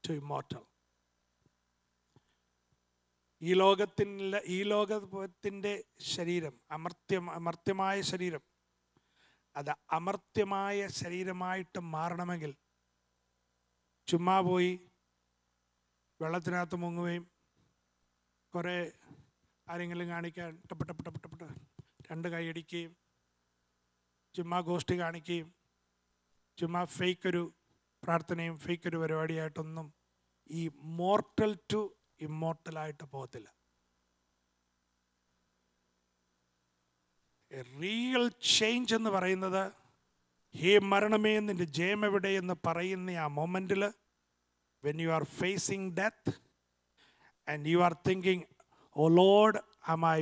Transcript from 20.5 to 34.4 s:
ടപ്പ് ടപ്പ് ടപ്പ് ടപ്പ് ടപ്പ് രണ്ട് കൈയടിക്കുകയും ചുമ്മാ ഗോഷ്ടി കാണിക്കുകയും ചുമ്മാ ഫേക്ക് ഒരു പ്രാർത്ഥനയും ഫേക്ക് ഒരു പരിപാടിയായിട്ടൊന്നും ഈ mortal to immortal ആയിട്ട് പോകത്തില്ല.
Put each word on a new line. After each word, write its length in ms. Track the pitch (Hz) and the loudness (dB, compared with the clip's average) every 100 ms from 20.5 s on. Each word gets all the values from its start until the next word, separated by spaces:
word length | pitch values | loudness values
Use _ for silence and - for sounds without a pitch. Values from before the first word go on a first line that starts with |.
| 165 - | -14 -16
ടപ്പ് 160 | 160 160 | -10 -10
ടപ്പ് 180 | 160 170 | -8 -12
ടപ്പ് 140 | - | -14
ടപ്പ് 160 | 170 160 | -18 -18
ടപ്പ് 200 | 160 - - - - _ - | -16 -18 -20 -20 -20 _ -12
രണ്ട് 180 | 160 175 | -8 -6
കൈയടിക്കുകയും 680 | 170 165 165 156 170 165 175 _ _ _ _ _ _ _ _ _ _ _ _ _ - | -6 -6 -8 -10 -10 -10 _ _ _ _ _ _ _ _ _ _ _ _ _ _ -10
ചുമ്മാ 240 | 170 180 | -2 -2
ഗോഷ്ടി 380 | 170 175 - 180 | 0 -4 -2 -2
കാണിക്കുകയും 560 | 165 170 165 170 160 _ _ _ _ _ _ _ _ _ _ - | -2 -6 -6 -6 -6 _ _ _ _ _ _ _ _ _ _ -6
ചുമ്മാ 260 | 170 175 | -4 -2
ഫേക്ക് 440 | 170 - 180 180 185 | -4 0 0 0 0
ഒരു 260 | 170 170 _ _ _ _ _ | 0 -2 _ _ _ _ _
പ്രാർത്ഥനയും 560 | - 165 160 170 165 156 | 0 0 0 -4 -4 -6
ഫേക്ക് 300 | 185 170 175 | -4 -4 -2
ഒരു 80 | 165 | -2
പരിപാടിയായിട്ടൊന്നും 1080 | 160 156 160 160 156 160 156 160 151 _ _ _ _ _ - | -2 0 -2 -4 -6 -8 -10 -10 -12 _ _ _ _ _ -10
ഈ 180 | 165 165 | -6 -6
mortal 880 | 139 156 170 180 214 - - 214 190 - | -6 -10 -4 2 2 0 0 0 0 -4
to 60 | 214 208 _ _ - | -2 -2 _ _ -12
immortal 560 | 156 156 165 160 170 156 | -8 -4 -4 -4 -10 -10
ആയിട്ട് 260 | 156 147 | -10 -12
പോകത്തില്ല. 440 | 147 139 127 - - _ _ _ _ _ _ _ _ _ | -14 -12 -12 -14 -18 _ _ _ _ _ _ _ _ _